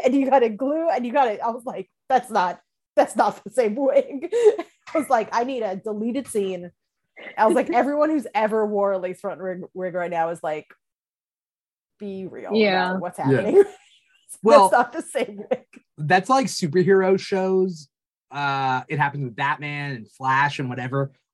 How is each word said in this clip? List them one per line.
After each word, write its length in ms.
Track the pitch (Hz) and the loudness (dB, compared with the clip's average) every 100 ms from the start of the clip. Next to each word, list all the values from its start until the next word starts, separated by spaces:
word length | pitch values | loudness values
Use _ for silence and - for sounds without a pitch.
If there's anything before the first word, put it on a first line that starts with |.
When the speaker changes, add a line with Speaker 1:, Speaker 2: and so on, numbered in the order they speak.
Speaker 1:
and 100 | 269 | 4
you 160 | 277 269 | 2 4
gotta 200 | 262 233 | 4 4
glue 380 | 202 269 311 330 | 0 -2 -2 -2
and 140 | 208 240 | -2 0
you 60 | |
gotta," 320 | 277 247 202 | 0 0 -2
I 60 | 233 | -6
was 160 | 240 233 | -6 -10
like, 240 | 185 185 _ - | -12 -14 _ -2
"That's 200 | 262 254 | -2 0
not, 300 | 214 180 - _ _ _ - | 0 -2 -4 _ _ _ 0
that's 200 | 269 220 | 2 2
not 280 | 208 - | 0 0
the 60 | 196 | -4
same 240 | - 220 220 | 0 0 0
wig." 540 | 277 269 - 277 349 | 2 2 0 -8 -4
<laughs> 600 | 466 440 - - _ - | 4 4 4 -6 _ -6
I 40 | 320 | -4
was 100 | - | 0
like, 200 | 240 190 | 0 0
"I 120 | 226 247 | -2 -2
need 180 | 262 | -4
a 120 | 214 196 | -6 -6
deleted 500 | 220 214 233 254 247 | -8 -6 -4 -6 -4
scene." 440 | 220 190 180 175 _ _ _ _ - - - | -4 -4 -6 -12 _ _ _ _ -20 -14 2
I 80 | 220 | 4
was 80 | 247 | 4
like, 140 | - | 2
Speaker 2:
<laughs> 120 | 240 | 0
Speaker 1:
"Everyone 280 | 247 294 311 | 0 2 0
who's 160 | 311 - 208 | 0 -2 -2
ever 300 | 220 220 214 | 0 0 0
wore 260 | 208 202 | 0 0
a 60 | 190 | 0
lace 220 | 180 180 | -4 -8
front 200 | 202 151 | -10 -8
wig, 200 | 185 180 165 | -8 -8 -10
wig 200 | 190 185 180 | -8 -6 -6
right 160 | 170 | -4
now 180 | 170 165 | -2 -2
is 140 | 170 | -4
like, 240 | 165 156 - - _ _ _ _ _ _ _ _ _ _ _ _ | -6 -8 -10 -20 _ _ _ _ _ _ _ _ _ _ _ _
be 280 | 208 190 185 | -12 -10 -12
real 240 | 123 120 | -12 -4
Speaker 2:
Yeah. 360 | 214 208 185 185 | 0 2 2 0
Speaker 1:
about 100 | 185 | -4
what's 180 | 170 - | -6 -4
Speaker 3:
Yeah. 60 | 135 | 0
Speaker 1:
happening." 320 | 131 - 370 392 | 2 4 4 4
<laughs> 40 | - _ _ _ _ _ - | -2 _ _ _ _ _ 0
Speaker 3:
Well, 260 | 214 285 190 | 8 8 8
Speaker 1:
That's 40 | |
not 180 | 226 254 | 4 0
the 100 | 330 | -4
same 360 | - - 202 202 - | -8 -6 -6 -10 -6
wig. 160 | 247 _ - _ - | -6 _ -20 _ -10
Speaker 3:
that's 320 | 147 185 185 | 2 2 4
like 180 | 269 226 | 2 2
superhero 720 | - 165 185 180 190 185 190 | -4 0 2 4 4 4 0
shows. 680 | - 190 190 190 190 160 147 _ _ _ _ | 0 -2 0 0 0 -4 -18 _ _ _ _
Uh, 500 | 143 143 139 135 131 - | -6 -4 -2 0 -2 -2
it 100 | 143 | -2
happens 240 | 139 143 | -2 -2
with 120 | 127 110 | -8 -4
Batman 600 | 139 151 147 147 143 123 | -2 -2 -6 -8 -8 -10
and 160 | 107 | -14
Flash 480 | _ 131 131 143 143 | _ -2 2 0 -2
and 80 | 131 | -6
whatever. 460 | 123 123 139 139 _ _ | -6 -6 -4 -6 _ _